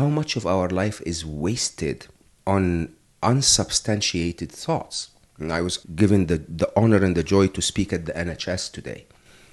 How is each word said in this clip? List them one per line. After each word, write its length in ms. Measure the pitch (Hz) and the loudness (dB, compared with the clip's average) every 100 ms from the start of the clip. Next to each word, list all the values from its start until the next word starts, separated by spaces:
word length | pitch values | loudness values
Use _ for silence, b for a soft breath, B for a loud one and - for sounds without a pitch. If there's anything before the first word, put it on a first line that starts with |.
how 80 | 143 | 0
much 280 | 151 151 - | 0 -2 -4
of 100 | 85 | 0
our 220 | 95 90 | 0 0
life 340 | 92 104 104 - | 0 -2 -4 -6
is 200 | 82 80 | -6 -6
wasted 840 | 76 80 123 - - 78 65 - _ _ _ - | -4 -2 -2 -4 -4 -6 -6 -10 _ _ _ 0
on 460 | 98 92 85 80 - _ _ | 2 2 2 -2 -8 _ _
unsubstantiated 1300 | 104 127 135 - 101 - - 104 101 87 85 85 85 | 2 2 4 2 2 -2 -2 0 0 -2 -2 -4 -8
thoughts. 560 | - - 165 - - - _ _ - | -8 -4 -4 -4 -10 -12 _ _ -10
And 140 | 78 | -4
I 100 | 82 | -2
was 160 | 90 - - 80 | -2 -4 -8 2
given 300 | 101 101 85 | 4 6 4
the, 120 | 82 - 82 | 0 -2 -4
the 100 | - - | -2 2
honor 260 | 113 107 95 | 4 6 4
and 120 | 85 | 2
the 80 | 76 | 2
joy 240 | 98 95 | 4 4
to 140 | - | 2
speak 300 | - - 95 | -2 -2 -2
at 140 | 92 80 | -4 -4
the 100 | 82 | -6
N 140 | 85 | -6
H 160 | 78 - | -6 -6
S 220 | 92 - | -6 -6
today. 380 | - 60 - - b b b b | -10 -12 -14 -16 b b b b